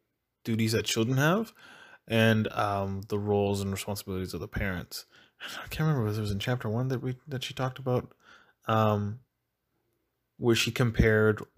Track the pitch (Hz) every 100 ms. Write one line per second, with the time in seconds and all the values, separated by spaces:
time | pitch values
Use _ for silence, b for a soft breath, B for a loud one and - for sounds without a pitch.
0 | _ _ _ _ - 110 110 110 - 113
1 | 113 131 151 196 220 - B B B B
2 | - 113 113 110 107 - 104 101 98 98
3 | 101 104 104 101 101 101 98 95 - 101
4 | - 92 92 87 104 - 104 87 - -
5 | - B B B B B B - 156 143
6 | 107 107 104 101 127 127 117 113 131 127
7 | 127 127 - 131 - - 131 131 131 123
8 | - _ b b b b - 110 107 104
9 | 104 113 - _ _ _ _ _ _ _
10 | _ _ _ - 123 113 - - 123 113
11 | 113 110 107 107 -